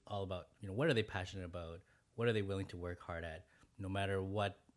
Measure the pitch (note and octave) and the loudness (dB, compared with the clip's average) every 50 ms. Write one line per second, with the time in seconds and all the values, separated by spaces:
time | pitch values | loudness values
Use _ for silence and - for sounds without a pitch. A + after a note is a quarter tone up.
0 | _ - G#2 G2+ G2 F#2 F#2 F2 E2+ - _ - G#2+ G2 F#2+ A2+ D3 E3 C3 A2+ | _ -4 -4 -2 -2 -2 -4 -4 -6 -10 _ -10 -8 -4 0 2 4 4 6 4
1 | G#2 - - G2 F#2 - - G2 F2+ F2 E2+ F2 E2+ E2 E2+ F2 - _ _ _ | 4 2 0 -4 -4 -4 -6 -6 -6 -6 -6 -6 -6 -6 -8 -10 -12 _ _ _
2 | _ _ _ - A#2 A#2+ A2 G#2+ G2+ F#2+ G2 F#2+ G2 - - F2 F2 F2 F2 - | _ _ _ 2 4 4 4 4 4 2 0 0 0 -2 -4 -6 -4 -4 -4 -6
3 | - - F2 E2 E2 E2 D#2+ D#2+ - _ _ - - - _ - F#2+ F#2+ G2 G2 | -6 -6 -6 -6 -6 -6 -8 -10 -12 _ _ -20 -20 -18 _ -8 -4 -2 0 2
4 | G2 G2 G2 F#2+ F#2+ F#2+ G2 G#2 G2+ G2+ G2 - _ _ - | 2 2 2 2 0 2 2 2 2 2 0 -4 _ _ -20